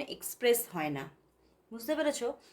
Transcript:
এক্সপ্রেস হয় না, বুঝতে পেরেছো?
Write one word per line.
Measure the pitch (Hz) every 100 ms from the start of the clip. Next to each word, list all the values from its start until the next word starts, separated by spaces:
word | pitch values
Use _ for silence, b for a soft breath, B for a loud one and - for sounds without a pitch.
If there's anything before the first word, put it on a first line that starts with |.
| 285 -
এক্সপ্রেস | - - 247 233 -
হয় | 180 151 139
না, | 139 - _ _ _ _ _
বুঝতে | 226 226 302
পেরেছো? | 294 277 240 277 b